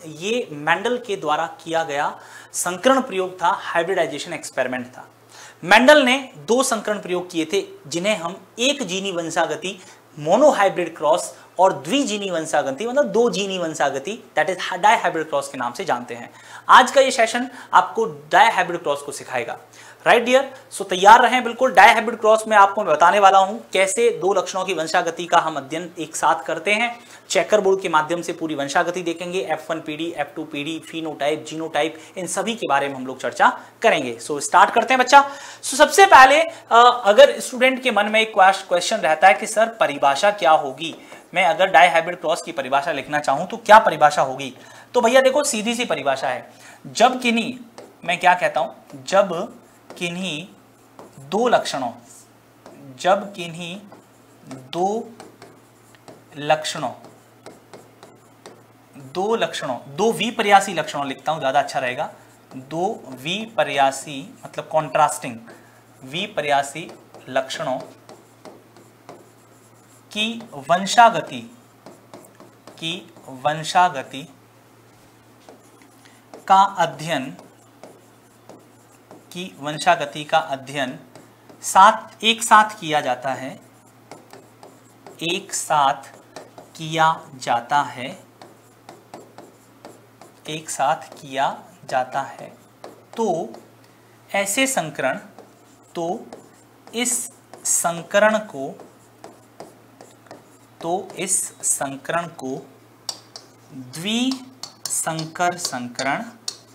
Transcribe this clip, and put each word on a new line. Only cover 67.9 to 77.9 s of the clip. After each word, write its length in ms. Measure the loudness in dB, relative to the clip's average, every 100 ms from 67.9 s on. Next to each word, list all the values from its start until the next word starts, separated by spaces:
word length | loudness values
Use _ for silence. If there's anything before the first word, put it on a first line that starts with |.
| -20 -20 -20 -20 -20 -20 -20 -20 -20 -20 _ -20 -20 -20 _ _ _ _ _ _ -20 -14
की 300 | -6 -6 -6 -14
वंशागति, 1040 | -12 -2 -2 2 6 6 6 -4 -10 -14 -20 -20 _ -20 -20 -20 -20 -20 -20 -20 -20 -20
की 460 | -12 -10 -10 -12 -20 -20
वंशागति 1000 | -6 -4 -4 -2 2 2 0 -10 -14 -16 -20 _ _ _ _ _ _ _ _ _ _ -20 -20 _ _ -20 _ -20 -20 _ -10 4
का 140 | 4
अध्ययन 760 | 4 2 -4 -4 -6 -6 -6 -14 -20 _ _ _ -20